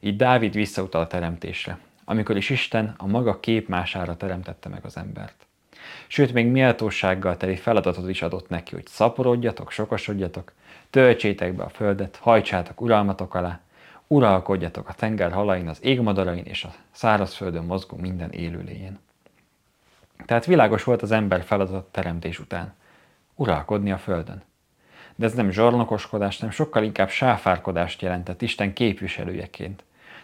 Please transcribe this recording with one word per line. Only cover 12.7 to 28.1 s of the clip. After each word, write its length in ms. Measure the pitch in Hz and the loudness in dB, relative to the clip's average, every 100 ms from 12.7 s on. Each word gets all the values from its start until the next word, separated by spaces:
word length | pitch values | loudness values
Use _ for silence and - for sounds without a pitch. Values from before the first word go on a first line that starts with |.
| - | -6
uralmatok 540 | 117 110 101 92 92 | 2 4 2 -2 -4
alá, 260 | 92 87 85 _ _ - - _ | -4 -4 -6 _ _ -20 -20 _
uralkodjatok 840 | 147 117 95 90 98 87 - - | 6 6 4 2 -2 -2 -8 -14
a 40 | |
tenger 400 | 92 110 110 87 | -6 -4 0 0
halain, 360 | 90 104 92 85 | 0 0 0 -2
az 100 | 80 | -4
égmadarain 640 | 123 127 113 98 90 87 | 0 2 2 0 0 -2
és 200 | - - | -8 -10
a 100 | 92 - _ | -12 -16 _
szárazföldön 720 | - 117 107 95 - 95 85 | -2 2 2 2 -4 -6 -6
mozgó 320 | 85 95 - - | -4 -6 -6 -10
minden 340 | 92 92 85 | -8 -6 -8
élőlényen. 680 | - 85 87 92 104 95 98 _ _ _ _ _ _ _ _ _ _ _ _ - | -8 -8 -8 -12 -12 -14 -16 _ _ _ _ _ _ _ _ _ _ _ _ 0
Tehát 180 | 117 | 0
világos 400 | 139 175 110 104 | 4 6 6 4
volt 180 | - 120 | 2 0
az 80 | 104 | 2
ember 320 | 110 104 92 | 0 2 0
feladat 500 | 85 104 95 95 92 | 0 0 0 -4 -8
teremtés 460 | - 87 85 82 85 | -6 -4 -4 -6 -10
után. 360 | - 87 87 - _ _ _ _ _ | -8 -8 -10 -14 _ _ _ _ _
Uralkodni 580 | _ 127 78 78 104 101 | _ 0 0 0 -2 0
a 60 | 95 | -2
földön. 440 | - 90 80 95 - _ _ _ _ - - | -2 -4 -4 -12 -16 _ _ _ _ -20 -20
De 120 | - 113 | -2 -2
ez 80 | |
nem 160 | 117 104 | 2 0
zsarnokoskodás, 880 | 92 117 120 113 107 - 110 101 - | 6 6 6 0 -2 -4 -2 -2 -2
nem 120 | 113 | -8
sokkal 320 | - 156 - | -4 0 2
inkább 280 | 107 101 98 | 0 0 -2
sáfárkodást 920 | - 127 107 - 87 - 85 85 - | 2 2 2 2 0 0 -2 -2 -4
jelentett 400 | 92 | -4